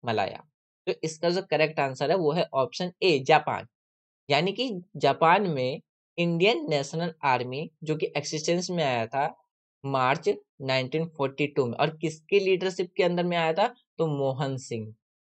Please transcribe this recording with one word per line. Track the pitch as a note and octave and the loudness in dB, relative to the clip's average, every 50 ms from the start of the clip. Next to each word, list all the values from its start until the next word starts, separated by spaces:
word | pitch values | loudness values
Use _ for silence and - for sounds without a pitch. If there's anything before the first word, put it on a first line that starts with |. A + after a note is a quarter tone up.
| - | -6
मलाया। | A#2+ A2 G#2 G2 - - - - _ _ _ _ _ _ _ _ | -2 0 0 -2 -2 -4 -12 -18 _ _ _ _ _ _ _ _
तो | - - - - | -6 -4 -4 -6
इसका | D#3+ - - - E3+ | -8 -6 -2 -2 0
जो | F3 F#3+ | 0 0
करेक्ट | F#3+ - D#3 D3 D#3 D3+ D3+ D#3 | -2 -2 2 2 2 0 2 -2
आंसर | C#3+ C3+ C3 C3 C#3+ C#3+ | -2 -2 -2 -2 0 0
है, | F3 | 0
वो | F#3+ E3+ C#3+ | 2 2 0
है | D#3 F3+ - - - | 2 0 -2 0 0
ऑप्शन | C3+ C3 A#2+ - - F3+ F3 - _ - | -2 -2 -2 -4 -6 -8 -8 -4 _ 2
ए, | F#3 D#3 C3 | 2 2 4
जापान। | C3 C#3+ D#3 D3 - C#3+ A2+ F#2+ G#2+ - _ _ _ _ _ _ _ _ _ _ _ - | 6 6 6 6 6 0 -4 -6 -8 -12 _ _ _ _ _ _ _ _ _ _ _ 0
यानी | C#3 D3 E3+ G3 | 2 2 2 0
कि | G3+ A3+ B3+ C4 G3+ F3 F3+ _ - | -2 -2 -4 -4 -4 -8 -10 _ -4
जापान | C#3+ E3 C#3 C#3 - E3 D#3+ F3 G#3 G#3 F3+ | 0 2 2 2 4 4 4 4 4 2 0
में | D3+ C3 B2+ B2+ D3+ E3+ - _ _ _ _ _ _ | -2 -2 -2 -2 -4 -6 -12 _ _ _ _ _ _
इंडियन | E3+ F3 E3+ E3+ E3 F#3 G#3+ B3 E4 D4+ - | -2 0 0 2 4 4 4 2 2 -2 -2
नेशनल | D3+ C#3 C#3+ - E3 D#3+ F3 E3+ - - - | -2 -2 -2 -2 -4 -4 -4 -4 -6 -2 0
आर्मी, | C#3 B2+ B2 B2 B2 B2+ C#3+ D#3+ D#3+ - _ D#3+ | 0 2 2 0 -4 -6 -8 -8 -10 -12 _ -6
जो | D#3 D3+ | -4 -2
कि | D#3 F#3 - - | -2 -4 -4 -4
एक्सिस्टेंस | D3+ C#3 - - D3+ - E3+ E3+ F3+ F3+ F#3 | -6 -4 -4 -6 -4 -2 0 0 0 -2 -2
में | F3+ E3+ D3+ | -2 -2 0
आया | C3+ B2 A#2 A2+ | 0 0 -2 -2
था | A2 - C3+ C#3+ D#3+ - _ _ _ _ _ _ _ _ _ - | -2 -2 -2 -2 -2 -4 _ _ _ _ _ _ _ _ _ -6
मार्च | C3+ C#3 C3 - - - E3 - G3+ - - - _ _ - | -2 0 2 2 2 2 2 0 -2 -2 -2 -8 _ _ -10
नाइनटीन | C3+ C3+ C3 C3 B2+ C3 - D#3+ E3 | -4 0 0 0 0 0 -2 -2 -4
फ़ोर्टी | E3 - - C3+ C3 C3+ - D3 | -4 -2 -2 -2 -2 0 -2 -2
टू | C#3+ - D3 C3 | 0 2 0 0
में, | A#2+ A#2 | 0 0
और | - C#3+ D3+ D#3 | 0 0 -2 0
किसके | - E3 D#3 D#3 - _ - G3 G3+ | -4 -6 -6 -6 -6 _ 2 2 2
लीडरशिप | F#3+ F#3 F#3+ F3 F#3 F#3+ F3+ - F#3 F3+ _ | 4 4 2 2 0 -2 -2 -2 -6 -4 _
के | - F#3 | 0 0
अंदर | F3 F3 F3+ F3 | 2 2 0 0
में | F3 F3 | 0 0
आया | E3+ E3 D#3+ D#3 | 0 0 0 2
था? | G3 G#3+ B3 B3 - _ _ _ | 2 0 0 -2 -8 _ _ _
तो | - E3 | -2 -2
मोहन | D#3 D3 C#3 C#3 C3+ C3 B2+ C#3+ C3+ C3+ | 0 0 0 0 0 0 -2 -4 -4 -4
सिंह। | B2+ - - A#2+ A2 A2 A2 A2 _ _ _ _ _ _ _ _ | -6 -8 -8 -8 -8 -8 -10 -14 _ _ _ _ _ _ _ _